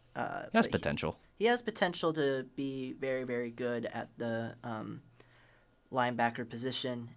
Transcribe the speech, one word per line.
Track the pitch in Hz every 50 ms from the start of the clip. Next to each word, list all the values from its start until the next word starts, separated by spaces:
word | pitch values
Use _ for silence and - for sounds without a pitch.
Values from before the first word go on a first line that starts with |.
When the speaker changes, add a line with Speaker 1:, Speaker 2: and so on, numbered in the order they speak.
| _ _ -
Speaker 1:
uh, | 131 120 - - - - -
Speaker 2:
He | - 226
has | 233
Speaker 1:
but | - -
he, | 92
Speaker 2:
potential. | - 73 73 - - 78 - - _ _ _ -
Speaker 1:
he | 196
has | 233 240 240
potential | 240 220 - - 196 175 170 - - 165
to | 151 156 143 139 135 131 127 127 -
be | - 139 135 135 135 131 127 -
very, | - 135 135 131 131 131
very | 123 123 120 123 117
good | 117 117 123 120 120 117 117
at | - - 113 - - - -
the, | 120 117 113 113 117 113 - -
um, | - 120 113 110 110 107 110 - - - - - - - - - - - - - _ _ _ _ _ -
linebacker | 123 131 123 123 120 117 117 117 117 - 120 113
position, | - 117 123 131 123 - - 127 123 120 117 120 -